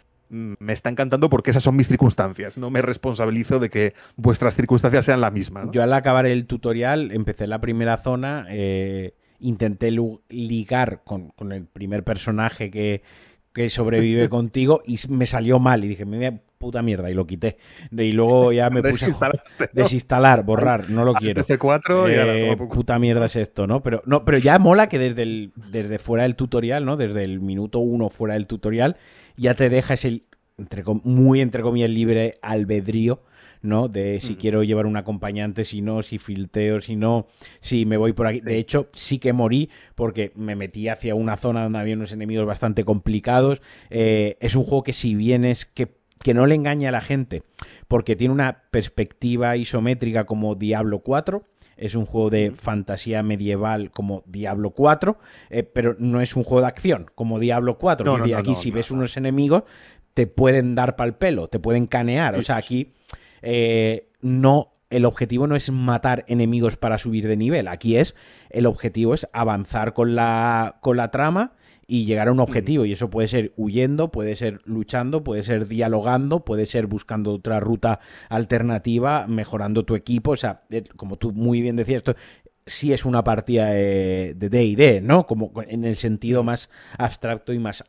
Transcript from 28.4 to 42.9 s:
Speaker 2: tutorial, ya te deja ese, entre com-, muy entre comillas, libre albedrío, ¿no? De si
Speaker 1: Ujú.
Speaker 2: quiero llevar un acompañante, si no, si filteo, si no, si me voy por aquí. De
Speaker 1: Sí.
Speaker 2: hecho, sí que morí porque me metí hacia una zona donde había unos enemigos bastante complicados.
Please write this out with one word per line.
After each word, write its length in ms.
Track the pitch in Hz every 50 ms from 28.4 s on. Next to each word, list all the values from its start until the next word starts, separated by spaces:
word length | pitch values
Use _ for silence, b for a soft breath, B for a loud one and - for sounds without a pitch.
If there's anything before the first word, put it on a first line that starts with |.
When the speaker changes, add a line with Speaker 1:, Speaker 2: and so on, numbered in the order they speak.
| 101
Speaker 2:
tutorial, 520 | - 113 101 - 107 110 117 123 147 180 b b b b b b b b b
ya 160 | 120 123 123
te 160 | - 135 123
deja 240 | 123 131 127 - 135
ese, 300 | - - 131 117 117 - _ _ _ _ _ _ -
entre 240 | 98 - - 101 90
com-, 180 | 101 107 107 -
muy 380 | 123 123 127 127 131 131 135
entre 220 | 135 123 107 123 113
comillas, 260 | 120 120 120 117 113
libre 460 | 113 113 113 113 113 113 113 113 - - -
albedrío, 800 | 107 110 107 104 95 107 104 95 104 110 113 110 117 123 - _ b b b b b b b b
¿no? 260 | 104 107 110 123 120
De 320 | 101 101 98 101 101 98
si 120 | - 120 104
Speaker 1:
Ujú. 60 | 92 107
Speaker 2:
quiero 200 | 107 107 107 107
llevar 220 | 107 107 107 107
un 140 | 107 107 107
acompañante, 640 | 95 - 104 95 104 101 101 104 104 104 98 113 107
si 160 | - 104 104
no, 220 | 101 107 110 110 104
si 160 | - 113 104
filteo, 640 | - - 101 95 98 90 - 107 107 107 107 104 -
si 120 | - 113
no, 320 | 104 107 113 117 117 101 B B B B B B B
si 260 | B - 127 117 113
me 100 | 107 110
voy 160 | 107 110 113 104
por 140 | 107 117
aquí. 140 | 110 110 120
De 120 | 110 110 113
Speaker 1:
Sí. 60 | 113
Speaker 2:
hecho, 320 | 110 - - 143 139 - -
sí 260 | - - - 139 131
que 140 | - 127 120
morí 380 | 123 117 110 120 139 147 - B B B B B
porque 380 | - 117 113 - 107 104 98 -
me 220 | 107 110 107 104
metí 320 | 101 98 92 - 107 107 110
hacia 260 | 110 - - 117 107
una 240 | 110 113 110 104 -
zona 240 | - 123 117 113 113
donde 160 | 110 107 107
había 160 | 104 107 110
unos 180 | 110 107 101 110
enemigos 320 | 107 107 107 110 110 107
bastante 400 | 104 101 - - 113 104 113 101
complicados. 800 | 104